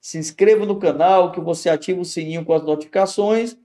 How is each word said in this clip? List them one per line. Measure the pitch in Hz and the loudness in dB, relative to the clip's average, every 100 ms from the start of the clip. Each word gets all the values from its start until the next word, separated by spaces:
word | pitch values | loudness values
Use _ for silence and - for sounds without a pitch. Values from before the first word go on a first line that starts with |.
Se | - 160 | -12 -10
inscreva | 156 - 202 214 202 | -10 0 4 4 2
no | 196 | -2
canal, | 165 139 170 190 180 | -2 2 4 4 4
que | - | -2
você | 165 165 175 | -6 -4 -2
ativa | 156 - 185 | -2 -2 -6
o | 175 | -4
sininho | - 160 165 | -8 -8 -8
com | 165 | 0
as | 160 | 0
notificações. | 156 151 - 196 190 - 208 220 240 - | 0 -4 -2 -2 0 0 0 0 -2 -10